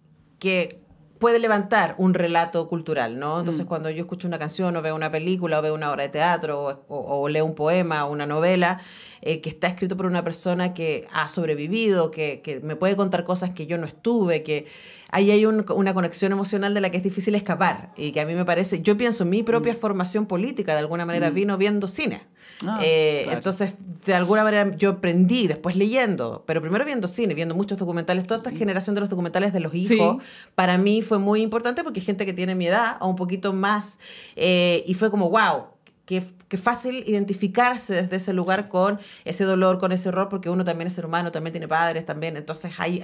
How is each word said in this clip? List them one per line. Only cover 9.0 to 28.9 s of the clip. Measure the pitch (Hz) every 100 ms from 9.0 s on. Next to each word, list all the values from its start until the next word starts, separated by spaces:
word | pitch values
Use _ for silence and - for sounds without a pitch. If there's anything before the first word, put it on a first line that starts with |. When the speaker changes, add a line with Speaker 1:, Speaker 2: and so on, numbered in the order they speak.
| - -
Speaker 1:
eh, | - 160
que | 160
está | - 180
escrito | 180 185 185
por | 185
una | 180
persona | 175 170 185 175 180
que | 180 165 143 -
ha | - 151
sobrevivido, | - 165 147 151 220 220 185 156
que, | 160 151 135
que | - 135
me | 151 156
puede | 185 196
contar | 190 185
cosas | 175 180 180
que | - 151
yo | 170
no | 151
estuve, | - 233 233 185 160
que | 156 147 - - - - -
ahí | - 202
hay | 208 214
un, | 220 208 190
una | 196
conexión | 185 170 - 196
emocional | 196 196 202 202
de | 208
la | 190
que | 185
es |
difícil | 190 190 196 208
escapar | 202 156 180 - - -
y | 147
que | 147
a | 151
mí |
me | 170 180
parece, | 170 190 175
yo | 185 208
pienso, | 240 220
mi | 175 202
propia | 226 233 233
Speaker 2:
Mm. | 226
Speaker 1:
formación | 214 196 180 214 214
política | 180 233 254 190
de | 151
alguna | 151 170 170
manera | 170 170
Speaker 2:
Mm. | 175
Speaker 1:
vino | 202 190
viendo | 202 208 196
cine. | 240 285 104 - _ - - 175
Speaker 2:
Ah, | 214
Speaker 1:
Eh, | 160 160 156 147
Speaker 2:
claro. | - 165
Speaker 1:
entonces, | 190 185 196 - - 165 -
de |
alguna | 180 180 214
manera | 214 208 202 156
yo | 196
aprendí | 185 180 175 185 247 190
después | 151 175 180
leyendo, | 208 254 233 160 117 117 -
pero | 160
primero | 160 202 294
viendo | 262 180
cine, | 208 220
viendo | 151 165 170
muchos | 202 190
documentales, | 180 170 165 180 180
toda | 226
esta | 247
Speaker 2:
Mm. | 156
Speaker 1:
generación | 208 185 190